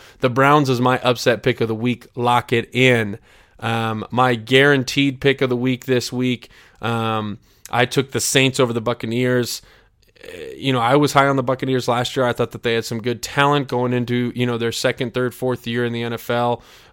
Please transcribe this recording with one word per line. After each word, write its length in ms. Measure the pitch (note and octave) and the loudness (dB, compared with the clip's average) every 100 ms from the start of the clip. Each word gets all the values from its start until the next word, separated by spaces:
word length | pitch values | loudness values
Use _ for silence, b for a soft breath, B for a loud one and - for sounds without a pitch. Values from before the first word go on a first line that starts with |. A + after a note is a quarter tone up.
| B B | B B
the 100 | B2+ | -2
Browns 400 | A#2+ C3+ D3+ C3 | 2 4 4 4
is 100 | B2 | 2
my 160 | B2+ B2+ | 2 2
upset 420 | B2 A#2+ C3 A2+ | 0 0 0 0
pick 180 | C3 A#2+ | 0 0
of 60 | A2+ | -2
the 80 | A2 | -2
week. 320 | B2 A#2+ - - | -2 -4 -8 -4
Lock 360 | A#2+ A#2+ - | 0 0 2
it 220 | A#2+ A2+ | -2 0
in. 460 | B2 C3 A#2+ G#2+ G2 b b b b | 2 4 4 0 -8 b b b b
Um, 440 | A2+ A2+ A2+ A2 - | -4 -4 -4 -6 -4
my 240 | A#2+ B2+ | 0 2
guaranteed 880 | A#2+ A2 C3 C#3+ C#3 B2+ - C#3 C3 | 2 4 4 6 4 0 0 -2 0
pick 200 | C#3 C3+ | 0 2
of 80 | C3 | 0
the 40 | A#2+ | 0
week 300 | B2+ B2+ - | -2 -4 0
this 260 | B2+ - | -2 -2
week, 380 | B2 B2+ A#2+ - B B B | -4 -2 -4 -8 B B B
um, 560 | A2+ A#2 A2+ A2 G#2+ G2 b b - | -4 -2 -2 -4 -4 -10 b b -6
I 160 | A#2 B2+ | -2 0
took 260 | - C3 | 0 -2
the 100 | A#2 | -4
Saints 380 | - C#3+ C3 B2+ | 0 2 2 2
over 140 | B2+ | 0
the 80 | A#2 | 0
Buccaneers. 800 | A2 A#2 A2+ A#2 B2+ B2 A#2+ - b b b _ _ _ | -4 -4 -4 -2 0 0 -2 -6 b b b _ _ _
Uh, 140 | - F2 C#2+ C2 | -18 -16 -14 -6
you 180 | C3 | -2
know, 60 | B2+ | 0
I 160 | A#2 C#3+ | 4 4
was 180 | C#3+ | 4
high 140 | C#3+ C#3 | 4 4
on 80 | C3+ | 2
the 80 | |
Buccaneers 440 | B2+ C3 C3 B2+ A#2+ | -2 -2 0 0 0
last 280 | A#2+ A#2+ - | -2 -2 0
year. 100 | B2 | 0
I 80 | |
thought 180 | A#2 A#2+ | 0 -4
that 120 | A2+ | -4
they 100 | A#2+ | -2
had 120 | A2+ A2 | -2 -2
some 160 | A#2 | -6
good 200 | A2 A#2 | -4 -6
talent 460 | - - C#3+ D3 C3+ | -4 2 4 2 0
going 260 | B2 B2 | -2 0
into, 380 | B2 A#2+ B2 A#2+ A#2+ | -2 -2 -2 -2 -2
you 100 | B2 | -2
know, 100 | A#2+ | -2
their 140 | A#2 | -4
second, 420 | - C3 A#2+ B2+ | -2 -2 -2 -4
third, 220 | B2+ B2+ - | -2 -4 -4
fourth 320 | B2+ B2 A#2 | -4 -4 -4
year 180 | A#2+ A#2+ | -2 -2
in 80 | |
the 80 | A#2 | -2
N 120 | A#2 | -6
F 160 | A#2 - | -6 -4
L. 320 | A#2+ A#2+ A#2 B B B | 0 0 -2 B B B